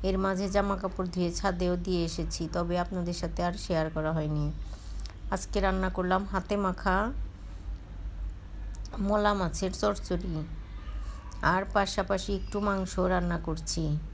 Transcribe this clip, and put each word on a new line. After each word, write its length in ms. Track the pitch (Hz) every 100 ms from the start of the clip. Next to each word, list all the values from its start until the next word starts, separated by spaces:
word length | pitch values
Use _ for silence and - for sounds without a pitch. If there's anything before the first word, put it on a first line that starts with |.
| 190
এর 100 | 190
মাঝে 280 | 190 190 196
জামা 260 | 202 196 196
কাপড় 260 | 190 - 180
ধুয়ে 160 | 180 175
ছাদেও 420 | 175 202 175 180 180 180
দিয়ে 160 | 180 165
এসেছি, 320 | - 160 - 160
তবে 220 | 175 170 180
আপনাদের 380 | 175 185 175 175
সাথে 200 | 170 -
আর 120 | 175 190 -
শেয়ার 220 | 165 156 156
করা 160 | 156 160
হয়নি। 280 | 151 151 147 151 - - - - - - -
আজকে 260 | 190 - 208 196
রান্না 240 | 190 185
করলাম 320 | 185 180 185 196
হাতে 240 | 196 - 202
মাখা 400 | 190 180 202 185 220 - - - - - - - - - - - - - - - - - - -
মলা 340 | 196 208 208
মাছের 380 | 202 175 - 190 190
চচ্চড়ি, 540 | 208 202 - 175 180 156 160 - - - - - - - - - 147
আর 80 | 180 196
পাশাপাশি 580 | 208 196 - 185 196 - 196
একটু 180 | - 208 202
মাংস 260 | 196 185 - 185
রান্না 240 | 185 175 170 165
করছি। 360 | 160 - - 156 151 -